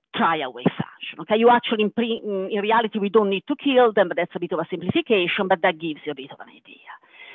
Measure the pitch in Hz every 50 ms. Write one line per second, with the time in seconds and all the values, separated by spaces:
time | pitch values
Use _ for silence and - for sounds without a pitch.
0 | _ _ - - 220 165 165 156 139 127 113 120 127 - - - - - - -
1 | - - - - 165 - 220 226 233 240 240 240 - - 233 214 214 196 - 233
2 | 240 226 233 - - 208 196 190 190 190 220 202 202 208 220 233 226 208 - 220
3 | 202 202 175 226 208 196 196 185 - - 294 - - 285 262 247 247 226 202 220
4 | 185 170 160 170 170 - - 180 175 165 185 160 165 - 190 175 180 185 - 339
5 | - - 220 190 175 175 - - 190 185 190 175 - 185 160 156 170 160 147 -
6 | - 151 143 135 135 - - - - - - - _ - - - _ - - -
7 | _ _ _ - - - -